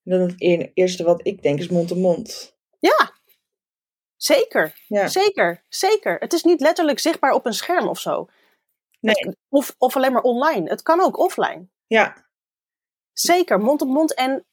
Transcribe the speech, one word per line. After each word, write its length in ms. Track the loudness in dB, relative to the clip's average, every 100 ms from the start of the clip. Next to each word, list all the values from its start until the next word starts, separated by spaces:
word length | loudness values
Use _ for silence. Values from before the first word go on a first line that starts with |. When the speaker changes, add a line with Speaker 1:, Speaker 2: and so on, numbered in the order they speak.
Speaker 1:
Dan 180 | -2 0
het 140 | 0 0
e-, 340 | 0 0 0
eerste 300 | 0 0 0
wat 220 | 0 0 -2
ik 160 | -2
denk 160 | -2 -2
is 100 | -2
mond-to-mond. 880 | -2 -2 0 0 0 -6 -16 -18 _ _ _
Speaker 2:
Ja, 340 | 2 2 0 _ _ _ _ _ _ _ _ _ _ -8
zeker. 640 | 0 0 2 -2 -2 -4 -6
Speaker 1:
Ja. 220 | -2 0
Speaker 2:
Zeker, 560 | 0 0 2 0 -2 _
zeker. 480 | -2 0 0 0 -4
Het 140 | -2
is 100 | 0
niet 180 | 2 4
letterlijk 380 | 2 2 0 0
zichtbaar 340 | -2 0 0
op 140 | 0 -2
een 80 |
scherm 340 | -6 -4 -2 -2
of 120 | -4
zo. 280 | -6 -6 -8 _ _ _ _ _ _ _
Speaker 1:
Nee. 140 | -2 -2
Speaker 2:
Het, 180 | -2 -12 _
of, 260 | 0 0 -2
of 180 | -2 2
alleen 160 | 0
maar 100 | 2
online. 460 | 0 0 0 -2 -4
Het 140 | -4
kan 180 | 0 2
ook 180 | 2 2
offline. 480 | -2 0 -4 -6 -18 _ -2
Speaker 1:
Ja. 400 | 2 2 -2 _ _ _ _ _ _ _ _ _
Speaker 2:
Zeker, 480 | -4 0 2 2 0
mond-op-mond. 540 | 2 0 0 0 0
En, 300 | 0 -2 -4 -8